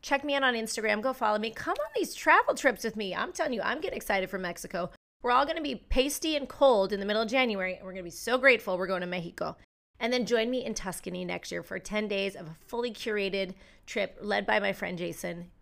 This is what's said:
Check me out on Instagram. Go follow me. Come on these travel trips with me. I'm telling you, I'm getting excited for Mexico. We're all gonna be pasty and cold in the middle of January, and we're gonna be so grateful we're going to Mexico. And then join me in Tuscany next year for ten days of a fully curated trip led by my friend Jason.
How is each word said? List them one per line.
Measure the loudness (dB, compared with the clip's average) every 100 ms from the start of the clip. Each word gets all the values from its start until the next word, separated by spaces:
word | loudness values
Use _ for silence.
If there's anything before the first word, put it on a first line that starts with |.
Check | 0 -2 0
me | 2
out |
on | 2 0
Instagram. | -2 -2 0 0
Go | 0
follow | 0 0 0
me. | -2
Come | -6 -4 -4
on | -4 -4
these | -4
travel | -2 6 6 6
trips | 2 2 2
with | -4 -6
me. | -4 -4
I'm | -4
telling | -4 -2
you, | -2
I'm | -2 -2
getting | -4 -8
excited | 0 0 0
for | -4
Mexico. | -6 -8 -6 -4 -6 -8 _ _
We're | 2
all | 4 4
gonna | 0
be | -4
pasty | -6 0 4 4 2 0 0
and | -2
cold | 6 6 8 4
in | 0
the | 0
middle | 0
of | 2
January, | 2 2 2 -2
and | -6
we're | -10
gonna | -10
be | -10
so | -8 -2 6
grateful | 8 8 4 -2
we're | 0
going | -2
to | -2
Mexico. | -4 -6 -6 -6 -6 -18 _ _ _
And | 0
then | 0 2
join | 2 2
me | 0
in | -2 -6
Tuscany | -6 -8 -8 -6 -6
next | -6 -6
year | -8
for | -6 -10
ten | -4 -4 -2
days | -2 -2 -4
of | -14
a | -16 -10
fully | -4 -4
curated | -4 -4 -2 0 -2 -4 -6 -18 -20 -8
trip | -4 -4 -4
led | -2 -2 2
by | 0
my | 0
friend | -4 -6 -6
Jason. | -6 -6 -8 -8 -12 _